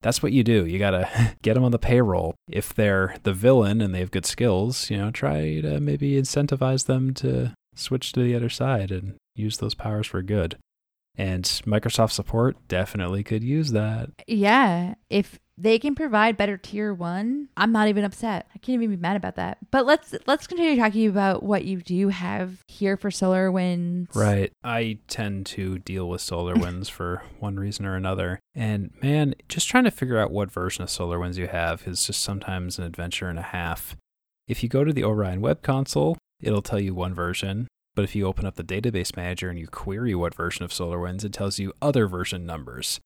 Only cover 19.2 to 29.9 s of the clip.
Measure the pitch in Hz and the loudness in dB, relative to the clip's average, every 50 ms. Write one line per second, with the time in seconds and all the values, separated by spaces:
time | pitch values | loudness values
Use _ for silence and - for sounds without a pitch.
19.2 | 175 - 180 - 185 - - _ - _ - 269 254 247 302 320 - - - - | -2 -4 -6 -4 -6 -6 -6 _ -10 _ 2 2 6 6 4 4 4 -4 -12 -8
20.2 | - - 277 302 - - - 349 339 320 302 247 233 214 196 220 226 214 190 202 | 0 0 0 0 0 -6 -2 0 2 4 4 4 4 4 4 4 2 4 4 4
21.2 | 196 190 190 - - 190 208 190 - - 190 185 170 - 180 180 196 196 196 180 | 2 2 2 0 0 0 0 0 0 -2 -6 -6 -4 -4 0 0 2 2 0 -2
22.2 | 180 175 196 - 185 185 185 190 _ _ - - 202 196 196 190 - 208 180 - | -4 -4 -4 -4 -6 -6 -8 -16 _ _ -10 -2 0 0 0 0 -2 -6 -2 0
23.2 | - 185 185 185 185 190 185 185 180 180 180 175 175 175 175 180 180 170 - - | 2 2 4 4 4 2 2 2 0 0 0 0 -2 -2 -2 -4 -6 -4 0 2
24.2 | 107 104 101 98 98 - _ _ _ 120 117 117 117 113 110 107 _ _ - - | 4 4 4 4 2 -2 _ _ _ -4 -2 -2 -2 -2 -4 -6 _ _ -8 -6
25.2 | 113 104 101 98 95 - - - 98 92 92 92 - - 95 95 90 87 87 90 | -4 -4 -4 -6 -6 -8 -6 -6 -4 -4 -4 -6 -6 -6 -6 -4 -4 -4 -4 -6
26.2 | - - 92 85 85 87 90 - 87 87 87 92 98 - - - 87 87 90 90 | -6 -6 -4 -4 -2 0 2 2 0 0 -4 -8 -8 -10 -10 -8 -6 -6 -6 -6
27.2 | - - - - - 104 98 98 98 101 101 - 101 98 95 95 95 92 95 95 | -8 -14 -16 -10 -8 -6 -6 -4 -6 -6 -6 -6 -6 -4 -4 -4 -2 -2 -2 -2
28.2 | 92 90 90 95 _ _ _ 147 117 110 107 101 101 - - - - 139 143 151 | -2 -4 -4 -6 _ _ _ -4 -2 -2 0 -2 -2 -6 -8 -4 -2 0 2 2
29.2 | 151 143 - _ - _ - - - - - 254 254 226 | 2 0 -2 _ -10 _ -4 -4 -4 2 4 4 4 4